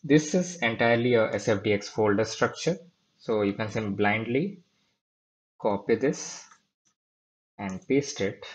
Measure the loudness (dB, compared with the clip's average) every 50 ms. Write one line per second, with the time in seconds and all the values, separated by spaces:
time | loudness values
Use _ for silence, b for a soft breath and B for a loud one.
0 | 4 6 4 4 4 4 0 0 0 -2 -6 -4 -4 -4 0 2 4 4 4 4
1 | 4 4 4 4 4 2 0 -2 0 0 0 2 2 0 0 0 0 -6 -2 2
2 | 2 4 4 2 0 -2 0 -2 -2 -2 -2 -2 -4 -4 -4 -4 -8 -20 _ _
3 | _ _ _ _ -6 -4 -2 0 0 0 -2 -4 -8 -6 -4 -6 -4 -4 -2 0
4 | 0 0 0 0 -2 -2 -2 -2 -2 -2 -8 -12 _ _ _ _ _ _ _ _
5 | _ _ _ _ _ _ _ _ _ _ _ _ -2 -2 -2 -2 2 0 0 2
6 | 2 -2 -2 -2 -10 -14 -14 -16 -18 -20 -20 _ _ _ _ _ _ _ _ _
7 | _ _ _ _ _ _ _ _ _ _ _ -10 -8 -8 -8 -8 -4 0 0 0
8 | 0 -2 -6 -4 -4 -4 -4 -8 -18 -20 -20